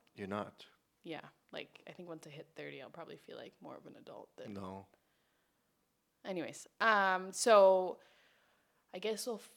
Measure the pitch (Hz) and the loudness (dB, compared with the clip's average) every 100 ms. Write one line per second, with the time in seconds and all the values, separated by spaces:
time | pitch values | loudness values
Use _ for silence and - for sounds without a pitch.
0 | _ - 98 104 101 - - _ _ _ | _ -12 -6 -6 -6 -12 -20 _ _ _
1 | 170 156 - _ _ 165 151 - - 165 | -14 -14 -14 _ _ -14 -14 -18 -20 -18
2 | 175 160 160 147 143 - 147 143 120 - | -16 -16 -16 -20 -20 -16 -16 -14 -18 -18
3 | 156 139 - - - _ - - - - | -18 -18 -18 -18 -18 _ -18 -18 -20 -20
4 | - - - - 117 98 95 98 98 _ | -18 -18 -20 -18 -14 -12 -12 -12 -16 _
5 | _ _ _ _ _ _ _ _ _ _ | _ _ _ _ _ _ _ _ _ _
6 | _ _ - 180 123 143 - - 220 208 | _ _ -10 -8 -8 -12 -14 0 2 4
7 | 190 185 190 - 240 208 190 185 185 - | 4 0 -4 0 8 10 10 8 2 -8
8 | - _ _ _ _ _ _ _ _ 185 | -16 _ _ _ _ _ _ _ _ -8
9 | 202 208 247 214 - | -6 -6 -6 -8 -10